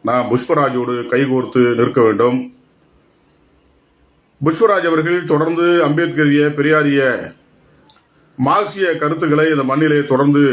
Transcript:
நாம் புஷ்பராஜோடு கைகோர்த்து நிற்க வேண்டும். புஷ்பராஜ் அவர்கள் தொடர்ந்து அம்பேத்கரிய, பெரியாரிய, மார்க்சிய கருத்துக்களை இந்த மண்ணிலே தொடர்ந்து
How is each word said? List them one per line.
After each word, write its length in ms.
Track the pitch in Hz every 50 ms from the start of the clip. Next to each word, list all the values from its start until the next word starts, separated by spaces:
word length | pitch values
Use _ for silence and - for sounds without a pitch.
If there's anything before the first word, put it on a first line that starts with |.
| -
நாம் 260 | 113 120 123 120 107
புஷ்பராஜோடு 640 | 117 123 - - 165 151 143 131 123 123 120 120 123 120 120 -
கைகோர்த்து 500 | 165 151 139 127 131 127 127 113 - 127 123 120 120 113
நிற்க 180 | 120 - - 135 117
வேண்டும். 320 | 110 107 101 117 123 123 131 127 - - _ _ _ _ _ _ _ _ _ _ _ _ _ _ _ _ _ _ _ _ _ _ _ _ _ _ _ _ _ _ _ _ _ _ _ _ _ 143
புஷ்பராஜ் 440 | 156 165 - 226 220 202 185 170 170
அவர்கள் 380 | 165 160 156 170 175 180 165 - 160
தொடர்ந்து 340 | 147 160 165 170 170 170 175 175 170 156
அம்பேத்கரிய, 560 | 143 151 160 170 160 139 151 151 147 143 147 147 147 147 143
பெரியாரிய, 420 | 139 151 156 151 147 143 139 139 135 131 120 92 - 82 - _ _ _ _ _ _ _ _ _ _ - - _ _ _ _ _ _ _ _
மார்க்சிய 600 | - 127 139 165 202 208 - - 196 190 175 160 -
கருத்துக்களை 480 | 151 147 160 156 180 156 147 151 156 160 156
இந்த 100 | 139 131 127
மண்ணிலே 320 | 135 147 156 156 147 147 143 - 135
தொடர்ந்து 320 | 127 143 143 143 143 147 135